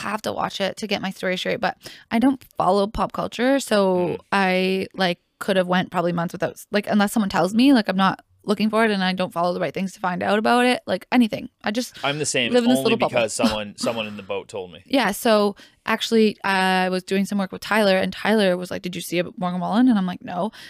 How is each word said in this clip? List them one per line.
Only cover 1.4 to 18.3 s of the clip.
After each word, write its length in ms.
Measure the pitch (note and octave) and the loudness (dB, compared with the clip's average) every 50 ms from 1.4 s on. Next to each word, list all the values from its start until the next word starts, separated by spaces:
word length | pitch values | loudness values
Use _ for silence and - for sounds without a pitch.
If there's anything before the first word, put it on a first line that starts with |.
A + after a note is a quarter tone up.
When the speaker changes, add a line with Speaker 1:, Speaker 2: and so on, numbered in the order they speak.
| - F#3 E3+ - | -4 -4 -4 -2
Speaker 1:
but 180 | - F3+ - - - - - - - _ | -4 -4 -6 -6 -14 -20 -20 -20 -8 _
I 100 | - G3+ | 0 2
don't 220 | B3 C#4 C4+ - - - _ | 4 2 2 0 -6 -12 _
follow 300 | - E3 F3+ F#3+ G3+ G3 | -2 0 2 2 2 2
pop 240 | G#3+ - G#3+ F#3+ - | 0 -2 -4 -4 -4
culture, 480 | - F3 E3+ F#3 - - A#3+ C4 C#4 C4+ | -4 -6 -6 -6 -4 0 2 2 2 2
so 580 | - - A3 G3+ G3 F#3+ F#3 F3+ F3 D#3+ - | 0 2 2 2 4 4 2 2 0 -2 -4
Speaker 2:
Mm. 20 | F#3 - _ | -6 -6 _
Speaker 1:
I, 560 | - G3 G3 F#3 F#3 F#3 F#3 F#3 F#3+ F#3+ - - - | -2 0 2 2 2 2 0 0 0 -2 -4 -6 -4
like, 260 | - F#3+ F3 F3 - _ _ _ _ | -2 -2 -2 -2 -4 _ _ _ _
could 180 | - - F#3+ | -4 0 0
have 100 | F#3+ F3+ | 0 2
went 240 | F3+ F3+ F#3 - - | 2 0 0 0 -2
probably 220 | - F3+ E3+ F3 E3+ | -2 -2 0 0 0
months 180 | F3 E3+ F3 - | -2 -4 -4 -4
without 180 | - E3 - - | -4 -6 -6 -6
s-, 140 | - - - | -10 -10 -4
like, 160 | - G#3 G3+ | -4 -2 0
unless 240 | - - G#3 G3+ G#3 | 2 2 2 2 2
someone 180 | - A3+ G3+ G3 | 2 0 -2 0
tells 240 | - F3 E3+ F#3 A3 | 0 0 0 2 4
me, 200 | A3 B3+ C#4+ C#4 | 4 6 6 6
like, 160 | A#3 G3+ - | 6 4 2
I'm 80 | F#3+ | 0
not 260 | F#3+ F#3+ F#3 - - _ _ _ _ _ | 2 2 2 2 -2 _ _ _ _ _
looking 260 | - G#3+ G3+ G#3 A3 | -4 -2 0 0 0
for 120 | G#3+ A3 A3+ | 2 2 2
it 40 | G#3+ | 2
and 140 | G#3 F#3+ F#3 | 2 0 0
I 100 | F#3 F#3 | -2 0
don't 180 | F#3 F#3 - - | -2 -4 -4 -2
follow 200 | E3+ F3 F3 F3+ | -2 -2 0 0
the 60 | F#3 | -2
right 140 | F3 D3 - | -4 -4 -2
things 180 | - G3 F#3 - | -4 -6 -6 -6
to 60 | - | -6
find 240 | - F3+ F3+ F3+ G3+ | -4 -4 -2 -2 0
out 160 | G3 G3 G#3+ | 0 0 2
about 260 | G#3+ A#3 A#3+ B3 B3 | 2 4 4 4 4
it, 160 | B3+ B3 - - | 4 2 0 -2
like, 180 | - F#3+ - - - | -4 -4 -4 -2 2
anything. 380 | A#3 B3+ A#3+ G#3+ - - - - - _ - | 4 4 4 4 0 -6 -10 -14 -16 _ -6
I 60 | A#3 | -4
just 240 | G#3 B3 A#3+ - - - - | -4 -4 -6 -6 -8 -4 -4
Speaker 2:
I'm 140 | C#3 C#3+ | -2 -2
the 80 | D#3 D#3 | -2 -2
same. 280 | - - C3+ A#2+ A#2 A#3+ | -2 0 0 0 2 2
Speaker 1:
live 100 | B3 A#3 | 2 4
in 60 | A#3+ | 4
this 80 | B3+ C3+ | 2 2
Speaker 2:
Only 40 | - - | 2 2
Speaker 1:
little 60 | - | 2
bubble. 120 | - G3 D3+ C3 B2 | 2 0 0 2 0
Speaker 2:
because 140 | A2+ G#2+ - | 0 0 0
Speaker 1:
<laughs> 80 | - | 0
Speaker 2:
someone, 340 | A#2 A2 G#2+ G#2+ G#2 G#2 G2 | 0 0 0 -2 -4 -8 -8
someone 300 | - - B2 A#2 A2+ G#2+ | -6 -4 -4 -4 -4 -6
in 100 | G#2+ G#2 | -8 -10
the 60 | G#2 G2 | -14 -8
boat 240 | G2 G2+ F#2+ - | -6 -6 -6 -6
told 240 | - - G2+ F#2 F2+ | -8 -10 -10 -10 -10
me. 100 | D#2 F2 - | -14 -20 -8
Speaker 1:
Yeah, 260 | _ - - G#3+ F#3+ | _ -2 0 0 0
so 440 | G3+ - - A#3+ G#3+ G#3 G#3 G#3 G3 - - - _ _ _ | -2 0 2 2 4 4 4 0 -2 -6 -14 -20 _ _ _
actually, 520 | - A3 A3 - - A3+ A3 A3 G#3+ - - - | -4 -4 -2 -2 2 4 4 4 4 2 0 -2
I 460 | G3 G3 F#3+ F#3+ F#3+ F#3 F#3 F#3 F#3 | -2 0 2 2 2 2 2 0 0
was 140 | F#3 F#3 - | -2 -4 -4
doing 220 | - F#3+ G3 G3 | -2 -2 0 0
some 120 | - G#3 | 0 -2
work 140 | G3+ F#3+ - | -4 -4 -4
with 100 | F#3 F3+ | -6 -12
Tyler, 360 | - - G3+ A3 G#3+ G3 F#3 | -4 0 2 2 4 4 4
and 140 | F#3+ F#3+ F#3 - | 2 0 -2 -4
Tyler 420 | - - G3 | -4 0 2